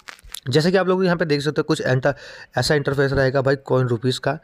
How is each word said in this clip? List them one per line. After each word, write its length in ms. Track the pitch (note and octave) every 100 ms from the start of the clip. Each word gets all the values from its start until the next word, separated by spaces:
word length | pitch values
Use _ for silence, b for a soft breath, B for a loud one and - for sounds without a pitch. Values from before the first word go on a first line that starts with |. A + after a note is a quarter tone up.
| - - - - -
जैसे 240 | B2+ D#3+
कि 60 | F#3+
आप 100 | F#3
लोग 160 | F#3 F#3+
यहाँ 100 | E3+
पे 80 | F3
देख 160 | D3
सकते 200 | C#3+ D3
हो 20 |
कुछ 180 | D3+ D#3
एंटर, 320 | - C3 C#3+ C#3 B B B -
ऐसा 180 | B2 D3+
इंटरफेस 360 | C#3 C#3 C#3
रहेगा 300 | C#3 C3 C#3
भाई 140 | C3+ C#3
कॉइन 300 | - B2+ B2+
रुपीज 300 | A#2+ B2+ B2+
का। 180 | - D3